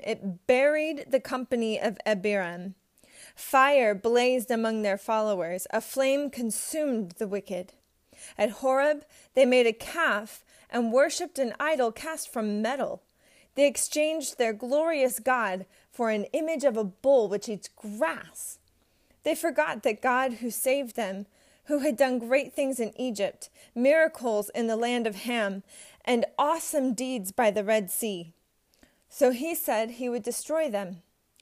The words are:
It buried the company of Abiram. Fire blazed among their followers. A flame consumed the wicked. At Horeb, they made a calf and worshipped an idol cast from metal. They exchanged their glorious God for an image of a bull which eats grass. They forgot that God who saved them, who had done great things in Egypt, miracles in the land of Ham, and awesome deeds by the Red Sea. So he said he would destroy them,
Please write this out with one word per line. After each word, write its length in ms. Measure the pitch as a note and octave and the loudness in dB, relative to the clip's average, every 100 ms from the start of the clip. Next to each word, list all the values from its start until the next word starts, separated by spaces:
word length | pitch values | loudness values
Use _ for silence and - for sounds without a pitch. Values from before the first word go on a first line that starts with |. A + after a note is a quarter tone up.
It 420 | G#3 G#3+ G3+ F3 - | -6 -4 -6 -2 2
buried 600 | B3+ C#4+ D4+ D#4 C#4+ - | 4 4 2 -2 -6 -2
the 100 | C4 | -2
company 580 | - C4 B3 A#3+ A3+ G#3+ | 0 -6 -2 -2 0 -2
of 220 | A3+ F3+ G#3+ | -2 -2 -2
Abiram. 720 | G3 G#3 G3+ F3 F3 F#3 - _ _ _ - - | 0 0 0 -2 -6 -12 -14 _ _ _ -20 -20
Fire 600 | - - C4+ C#4 C#4+ G#3+ G3 | -16 2 6 8 6 4 2
blazed 520 | A3+ A#3+ B3 B3+ G#3 | 2 4 4 2 0
among 300 | A3+ A3+ A3 | 0 0 0
their 140 | G#3 G3 | -2 -2
followers. 720 | - A3 G#3+ F#3+ E3 F3+ - | 0 0 2 0 -2 -6 -4
A 80 | A3+ | -4
flame 500 | - C4 C4+ C#4 C#4+ | -2 0 2 2 -2
consumed 840 | A#3+ A3+ - - D#4 D4 A3+ F3 - | -4 -4 -4 -4 -2 -2 -2 -4 -6
the 80 | G3+ | -6
wicked. 460 | G3 G3 F3+ F3+ _ _ _ _ - - - | -6 -6 -8 -10 _ _ _ _ -20 -14 -2
At 120 | G#3+ | -2
Horeb, 520 | G#3 C4 C4+ D4 D4 - - _ | 0 0 2 2 0 -6 -20 _
they 100 | B3+ | 4
made 220 | B3+ B3+ A#3 | 6 6 4
a 60 | |
calf 720 | A3+ - E4+ D4+ G#3 A3 - _ _ _ | 0 -4 -2 0 0 -4 -16 _ _ _
and 220 | A#3+ A#3 | -2 2
worshipped 480 | B3 D#4 - E4+ C4+ | 4 4 0 -4 -2
an 120 | A#3+ - | -4 -2
idol 320 | D4+ D4 A#3 | 0 2 0
cast 420 | A3 D#4+ D#4 - | -2 -8 -8 -8
from 300 | A#3+ G#3+ G#3 | -6 -4 -2
metal. 400 | A3 C4+ - - _ _ _ _ _ C4 | -2 -2 -4 -8 _ _ _ _ _ 2
They 100 | C#4+ | 4
exchanged 720 | - - D4+ D#4 D#4+ C4 - | 2 -2 0 0 -2 -4 -2
their 140 | A3+ | -2
glorious 640 | G#3+ A#3+ D4 E4 D4 B3+ B3 | -2 -2 0 2 2 0 0
God 480 | C4 B3+ G3+ F#3 - _ _ | 0 0 0 -4 -10 _ _
for 200 | - A3+ | -4 -2
an 160 | G#3+ G3 | 0 -2
image 360 | D4+ D#4+ D#4 | -2 -2 2
of 140 | C4+ A3 | 2 2
a 80 | |
bull 440 | G3 - C4+ C4+ G3+ | -2 0 4 4 4
which 200 | G3+ A#3 | -2 -6
eats 220 | G3 - | -10 -12
grass. 840 | _ G#3+ G#3+ D#4+ C#4 - - - - _ _ _ _ _ _ | _ -12 -4 -2 -4 -12 -14 -14 -16 _ _ _ _ _ _
They 100 | D4+ | -2
forgot 480 | D#4+ D#4+ C4+ D4+ A#3+ | 0 0 0 0 -2
that 180 | B3 G#3+ | -2 0
God 340 | B3+ B3+ C4 | 0 0 0
who 160 | A3 A#3+ | -4 -6
saved 420 | - C4 C#4 A#3+ | -4 0 0 -2
them, 320 | A#3 G3 G3 G#3 _ _ _ | -6 -6 -6 -12 _ _ _
who 160 | - D4 | -4 0
had 160 | D4 A#3 | 0 2
done 240 | C4 B3 | 2 2
great 320 | A#3 C#4 C4 | 2 0 0
things 260 | - C4+ B3 | -2 -2 -2
in 140 | A3 - | -4 -4
Egypt, 480 | B3+ G3+ F#3+ - - _ - | -6 -2 -4 -6 -18 _ -10
miracles 720 | A#3 C4 D#4+ D#4+ - A#3+ G#3 G#3 | 0 4 6 4 0 -2 0 -2
in 140 | - A3+ | -4 -2
the 80 | A3+ | 0
land 320 | A#3 B3 A3+ | 0 0 -2
of 80 | F#3+ | -4
Ham, 480 | A#3 A#3 G3+ G3 - - - - - | -4 -2 -2 -4 -12 -20 -20 -6 0
and 200 | A#3 - - | 2 2 2
awesome 540 | D4 E4 - D4+ C4 | 2 0 -2 0 0
deeds 400 | A3+ C4 B3 F#3+ | -2 -4 -4 -4
by 180 | - A3 | 2 2
the 140 | G3+ | 2
Red 260 | G3+ A3 F3+ | 2 0 0
Sea. 440 | - A3+ F3+ E3 _ _ _ _ _ _ _ _ | -4 -4 -6 -10 _ _ _ _ _ _ _ _
So 220 | - B3+ | 2 2
he 240 | A#3+ E4 | 2 -4
said 380 | E4+ - A3 A3+ | -4 -2 -2 -2
he 180 | A#3+ B3 | -6 -6
would 120 | A#3+ | -4
destroy 460 | A#3 A#3 - D#4+ D4+ | -6 -8 -4 -2 -2
them, 300 | G3+ F#3+ F#3 _ _ _ _ | -4 -6 -12 _ _ _ _